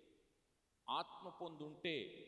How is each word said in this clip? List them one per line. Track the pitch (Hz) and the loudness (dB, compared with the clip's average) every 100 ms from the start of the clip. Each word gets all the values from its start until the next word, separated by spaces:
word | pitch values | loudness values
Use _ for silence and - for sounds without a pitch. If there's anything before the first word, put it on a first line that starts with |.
| - - - _ _ _ _ _ - | -20 -20 -20 _ _ _ _ _ 2
ఆత్మ | 135 175 - 185 | 2 2 -4 -8
పొందుంటే, | - 175 156 151 151 180 151 95 - | -4 -4 -4 -6 0 2 4 2 -4